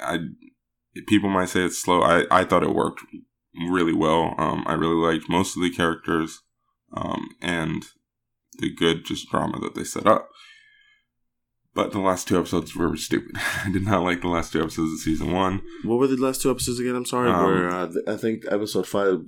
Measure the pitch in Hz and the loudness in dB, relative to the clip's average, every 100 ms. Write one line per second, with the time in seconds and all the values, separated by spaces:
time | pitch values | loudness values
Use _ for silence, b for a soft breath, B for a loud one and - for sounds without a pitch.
0 | - 87 80 - - _ _ _ _ - | -6 -4 -6 -12 -20 _ _ _ _ -14
1 | - 104 98 92 90 95 87 - - 90 | 2 4 4 2 0 0 0 0 2 4
2 | 78 85 - 90 87 87 78 - - - | 6 4 4 2 4 4 4 2 -2 -4
3 | - - - _ _ - 85 90 82 80 | -14 -18 -20 _ _ -8 -2 2 2 2
4 | 80 82 80 - 76 80 - 80 82 82 | 4 2 0 0 -2 -2 -2 0 2 2
5 | 82 80 - 87 95 90 87 87 85 76 | 2 0 0 0 0 0 -2 2 0 0
6 | - 82 82 - _ _ _ _ _ - | 0 0 -2 -8 _ _ _ _ _ -8
7 | - - - - 87 85 80 80 - _ | -6 -6 -8 -8 -4 -2 -2 -4 -8 _
8 | _ _ _ _ _ - 80 - 85 82 | _ _ _ _ _ -6 -6 0 2 2
9 | - 76 - - 80 - - - - - | -4 -8 -4 -2 -2 -4 -6 -6 -8 0
10 | 101 - - b b b b b b b | 4 4 0 b b b b b b b
11 | b _ _ _ _ _ _ - 95 101 | b _ _ _ _ _ _ -4 -2 0
12 | 95 90 - 90 - 87 - - 82 78 | 0 -2 0 0 2 -2 -2 -2 -2 -2
13 | - - - - - - 98 92 95 95 | -2 -2 -2 -6 -4 -4 -2 -2 2 2
14 | 90 87 90 85 80 80 80 82 80 78 | 2 0 0 -2 0 -2 -2 -2 -2 -2
15 | 80 78 78 90 95 95 B B 101 120 | -2 -2 0 0 0 -2 B B -2 2
16 | 135 131 135 131 139 123 127 123 123 123 | 2 2 0 0 0 0 -2 -2 -2 -4
17 | 123 123 123 87 90 92 87 90 87 87 | -2 0 2 4 4 2 2 -2 -4 -4
18 | - 107 113 113 - 104 107 101 90 104 | -4 -2 -2 -4 -2 -4 -2 -2 -2 0
19 | 98 90 | 2 0